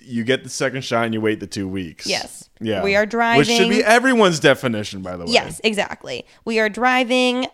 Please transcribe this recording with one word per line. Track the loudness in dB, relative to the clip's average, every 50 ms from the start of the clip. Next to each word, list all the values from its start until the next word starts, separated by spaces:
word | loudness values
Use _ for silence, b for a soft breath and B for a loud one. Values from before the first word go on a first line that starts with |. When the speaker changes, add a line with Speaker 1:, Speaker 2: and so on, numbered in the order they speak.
| -14
Speaker 1:
you | -8 -6 -4 0
get | 0 0 0 -2
the | -6
second | -6 -4 -2 -2 -2 -4 -4
shot | -2 0 0 0
and | 0 0
you | 0
wait | 0 0 -2 -2
the | -6 -8
two | -8 -8 -6 -6
weeks. | -6 -6 -8 -8 -12 -10 -6
Speaker 2:
Yes. | -4 -4 -4 -6 -8 -12 -18 -20 -20 _ _
Speaker 1:
Yeah. | -4 -2 -2 0 0
Speaker 2:
We | 0 2 2
are | 0 0 0 0 0 2 4 4
Speaker 1:
Which | 4 4
should | 4 2 2 2
be | 2 2
Speaker 2:
driving. | 4
Speaker 1:
everyone's | 4 4 4 4 4 4 4 4 4 4 4
definition, | 4 4 4 4 2 -2 -2 -2 -4 -6 -8 -10
by | -10 -8 -8
the | -8 -4
way. | -2
Speaker 2:
Yes, | -2 -2 -2 -2 -6 -4 -4
exactly. | -2 -2 -2 -4 -6 -8 -12 -12 -10 -12 -12 b b b b _
We | -4 -2 0
are | 0 0
driving. | 0 0 0 2 2 2 2 2 2 2 2 2 0 0 -4 -4